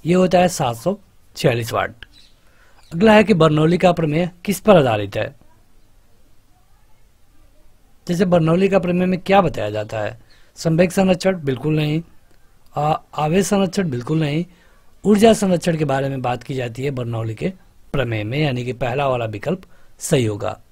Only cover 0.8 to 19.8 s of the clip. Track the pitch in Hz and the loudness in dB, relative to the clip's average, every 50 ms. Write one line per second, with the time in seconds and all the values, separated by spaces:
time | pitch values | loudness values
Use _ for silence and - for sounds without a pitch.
0.8 | - 175 202 - - _ _ - _ _ _ - - 143 120 120 117 113 113 101 | -4 -6 -6 -6 -10 _ _ -20 _ _ _ 0 0 0 0 0 -4 -2 -2 -2
1.8 | 92 - - - - _ - - - _ _ _ _ - _ _ _ - - - | -2 -4 -8 -16 -20 _ -20 -20 -20 _ _ _ _ -20 _ _ _ -20 -20 -20
2.8 | - _ - 165 208 220 214 214 214 180 214 160 160 160 151 151 156 160 175 165 | -20 _ -2 2 4 6 6 6 6 4 4 4 4 4 4 4 2 2 2 4
3.8 | 185 180 175 175 165 147 147 160 180 170 - _ - - 196 - - 220 196 165 | 2 2 2 2 -2 -2 0 -2 -2 -4 -8 _ -6 -6 -6 -2 2 4 4 6
4.8 | 135 123 110 104 104 101 - 110 107 - 139 - - - _ _ _ _ - - | 4 2 0 -2 -4 -6 -6 -6 -6 -6 -10 -18 -20 -20 _ _ _ _ -20 -20
5.8 | _ _ - _ _ _ - _ - _ - - _ _ _ _ _ _ - _ | _ _ -20 _ _ _ -20 _ -20 _ -20 -20 _ _ _ _ _ _ -20 _
6.8 | _ _ - _ - _ _ _ - _ _ - _ _ _ - _ - - _ | _ _ -20 _ -20 _ _ _ -20 _ _ -20 _ _ _ -20 _ -20 -20 _
7.8 | _ _ - _ _ - 175 170 202 180 175 170 160 160 165 180 196 196 190 190 | _ _ -20 _ _ -6 -2 0 2 2 2 2 4 2 2 2 2 2 2 0
8.8 | 165 175 175 180 180 185 185 175 - - 196 202 185 151 117 - 104 107 104 107 | 0 0 0 0 0 0 -2 -4 0 2 2 2 2 2 -4 -4 -6 -6 -6 -6
9.8 | 107 107 110 110 104 101 - - - _ - - - _ _ - - 170 165 160 | -8 -6 -6 -6 -6 -6 -8 -12 -20 _ -20 -20 -20 _ _ -6 -2 -2 2 2
10.8 | 185 180 - 202 190 190 185 175 - 190 190 175 147 139 131 117 - 156 156 156 | 2 2 2 0 2 2 0 0 0 -2 -2 -2 -4 -4 -4 -2 -2 -2 -2 0
11.8 | 151 151 151 165 165 - - - _ _ - - - _ _ _ _ - - 143 | 0 -2 -2 -4 -6 -8 -20 -20 _ _ -20 -20 -20 _ _ _ _ -10 -6 -4
12.8 | 147 151 160 - - _ - - 151 151 165 196 190 - 214 196 196 180 - 202 | -2 -2 -2 -4 -6 _ -6 -4 -2 0 2 0 2 2 2 0 0 0 -2 -4
13.8 | 190 165 123 120 120 - 156 160 160 143 143 160 180 - - _ _ _ _ _ | -4 -2 -4 -6 -4 -2 -2 0 0 0 -2 -4 -4 -6 -12 _ _ _ _ _
14.8 | _ - - _ - 190 214 196 226 226 214 - 208 190 180 170 - 180 165 151 | _ -20 -20 _ 2 2 4 6 6 6 6 4 2 0 0 0 0 -2 -2 0
15.8 | 156 139 135 135 139 135 139 131 123 123 127 123 - - 139 127 120 120 113 123 | -2 -2 0 -2 -2 -4 -4 -4 -4 -4 -6 -6 -8 -10 -8 -6 -6 -8 -8 -6
16.8 | 131 143 135 127 123 117 117 113 113 113 110 - - 185 185 - - _ _ - | -6 -6 -6 -6 -6 -6 -6 -6 -6 -6 -8 -6 -6 -8 -8 -8 -20 _ _ -20
17.8 | - - - 143 123 117 117 107 104 107 127 147 156 143 127 123 123 123 120 117 | -14 -6 -4 -4 -2 -2 -4 -4 -4 -4 -2 -2 -2 -2 -2 -4 -6 -6 -6 -6
18.8 | 135 120 120 139 143 135 127 120 117 110 104 101 - 143 180 185 - _ - - | -6 -4 -2 -2 -2 -2 -2 -2 -4 -6 -8 -8 -6 -6 -6 -6 -8 _ -20 -20